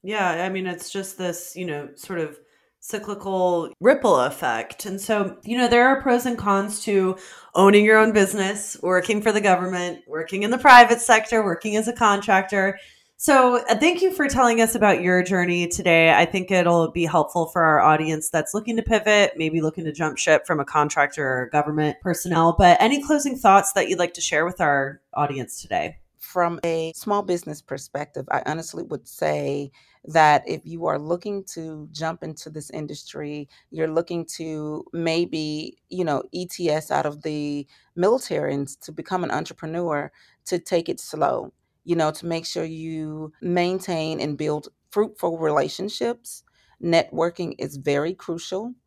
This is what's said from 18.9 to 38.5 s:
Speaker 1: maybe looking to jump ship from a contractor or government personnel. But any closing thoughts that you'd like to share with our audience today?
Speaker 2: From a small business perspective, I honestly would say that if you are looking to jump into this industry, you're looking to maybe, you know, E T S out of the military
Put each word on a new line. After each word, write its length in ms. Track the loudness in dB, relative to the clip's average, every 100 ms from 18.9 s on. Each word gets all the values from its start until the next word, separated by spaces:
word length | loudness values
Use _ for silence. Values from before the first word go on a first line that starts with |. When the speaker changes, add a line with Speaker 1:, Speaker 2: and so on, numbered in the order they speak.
| 0 4 4 4 0
Speaker 1:
maybe 240 | -2 0
looking 240 | -2 -4
to 80 | -10
jump 240 | -4 -6 -2
ship 300 | 2 2 2
from 120 | -4
a 60 |
contractor 580 | 0 0 0 0 -2 -2
or 280 | -4 -4 -2
government 460 | -2 -2 -2 -2 -2
personnel. 540 | -6 -4 -2 2 2 6
But 220 | 6 6
any 220 | 4 0
closing 340 | 0 0 0 2
thoughts 380 | 6 6 4
that 160 | -2 -2
you'd 80 | -2
like 160 | -2
to 80 | -4
share 240 | -4 -2 -2
with 120 | 0
our 440 | 0 0 -2 -8 _
audience 480 | -4 -4 -4 -10 -12
today? 380 | -6 -4 -4 -10 _ _
Speaker 2:
From 420 | -8 -2 -2 -2
a 280 | -4 -4 -6
small 280 | -8 -4 -2
business 380 | -2 -4 -6 -14
perspective, 680 | _ -12 -10 -10 -10 -12 -4
I 120 | -4 -4
honestly 380 | -8 -8 -12
would 220 | -10 -12 -14
say 640 | -6 -4 -2 -4 -6 -8 _ _ _
that 380 | -2 4 6 4 0
if 160 | -10
you 220 | -10 -6 -4
are 120 | -4
looking 460 | -4 -6 -6 -10
to 440 | -10 -14 -12 -14 -16
jump 300 | -8 -8 -8
into 260 | -12 -14 -16
this 220 | -16 -12
industry, 800 | -12 -12 -14 -14 -12 -10 -10 -14 _ _
you're 220 | -6 -2
looking 320 | -2 -2 -6 -8 -10
to 460 | -10 -8 -8 -10 -10
maybe, 840 | -6 -2 0 -2 -4 -6 -6 -10 _ _
you 140 | -6
know, 180 | -2 -4 -4
E 140 | -10 -10
T 240 | -6 -2
S 200 | -4 -2
out 140 | -2
of 160 | -2 -6
the 440 | -8 -6 -6 -8 -10 _ _ -2
military 580 | 0 0 -2 -4 -4